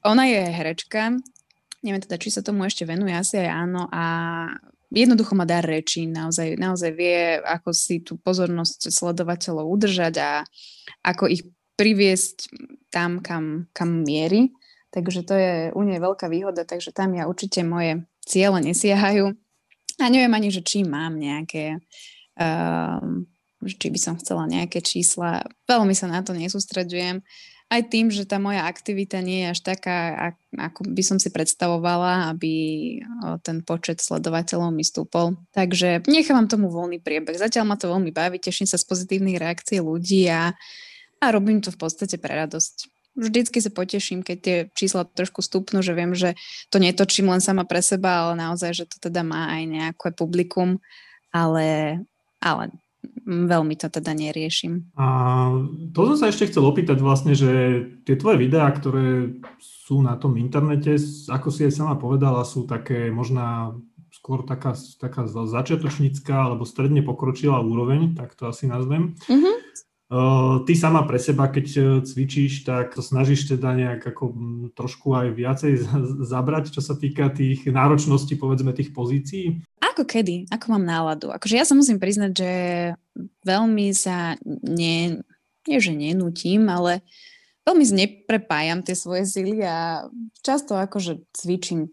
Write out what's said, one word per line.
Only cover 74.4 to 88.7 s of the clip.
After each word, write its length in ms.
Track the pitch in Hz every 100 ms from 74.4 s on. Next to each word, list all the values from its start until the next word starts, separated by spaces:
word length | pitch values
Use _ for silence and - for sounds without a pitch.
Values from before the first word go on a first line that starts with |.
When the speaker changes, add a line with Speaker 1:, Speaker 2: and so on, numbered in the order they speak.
| 120 120 120 -
Speaker 2:
trošku 320 | - - 143
aj 220 | 131 123
viacej 400 | 113 123 135 151 131
<laughs> 60 | 107
za-, 160 | 139 127 139 120
zabrať, 400 | 127 127 156 147
čo 160 | -
sa 80 | 139
týka 400 | 143 143 143 139
tých 320 | 135 135 131
náročností, 720 | - 131 135 147 147 139 - 143
povedzme, 400 | 135 131 131 127
tých 160 | 139
pozícií? 720 | - 120 139 139 196 180 165 - _
Speaker 1:
Ako 240 | - 508
kedy? 480 | 247 233 196 175 180
Ako 240 | 226 226 214
mám 80 |
náladu? 480 | 175 165 160 156 -
Akože 240 | - 208 226
ja 80 |
sa 80 | 320
musím 240 | 277 285 208
priznať, 360 | 202 202 202
že 200 | 185 185 180 175 175 175 170 _ - 180 _
veľmi 520 | 185 185 226 214 202
sa 440 | 190 - 180 170 - - -
nie, 540 | - 165 165 165 170 165 - _ _ _
nie 140 | - 277
že 120 | 220
nenútim, 720 | 151 147 180 175 170 170 196
ale 360 | 220 175 175 175 _ _ - - _ _
veľmi 160 | - 359
zneprepájam 1000 | 269 196 202 - _ 220 220 151 156